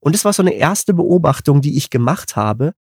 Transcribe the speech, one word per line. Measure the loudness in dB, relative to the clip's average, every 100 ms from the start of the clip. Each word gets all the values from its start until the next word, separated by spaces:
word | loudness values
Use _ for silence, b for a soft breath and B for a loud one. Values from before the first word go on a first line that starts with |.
Und | 0
das | 0
war | 0
so | 2
eine | 0
erste | 2 0 -2 0
Beobachtung, | 0 2 2 2 0 2 2
die | 2 -2
ich | -2
gemacht | -2 0 -2 -4 -4
habe | -2 -2 -4 -4